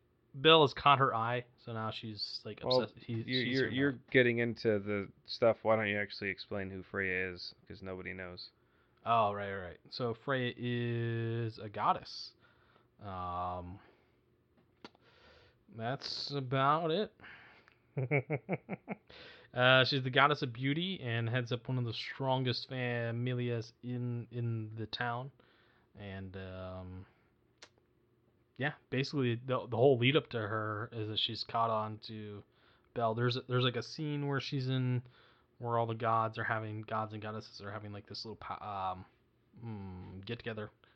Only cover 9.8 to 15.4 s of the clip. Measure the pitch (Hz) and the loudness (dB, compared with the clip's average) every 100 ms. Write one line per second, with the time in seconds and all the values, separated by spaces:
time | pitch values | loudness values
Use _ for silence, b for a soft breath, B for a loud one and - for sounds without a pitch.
9.8 | - - 120 110 - 131 123 - 123 120 | -14 -6 -4 -4 -2 -2 -2 -4 -2 -2
10.8 | 120 117 117 117 113 117 113 110 107 104 | -2 -2 -2 -2 -2 -2 -4 -6 -10 -2
11.8 | 135 - - - - _ b b b b | 0 0 -4 -14 -14 _ b b b b
12.8 | b - 104 92 90 90 90 90 90 98 | b -16 -10 -6 -4 -2 -4 -4 -8 -14
13.8 | b b b b b _ _ _ _ _ | b b b b b _ _ _ _ _
14.8 | - _ b b b b | -20 _ b b b b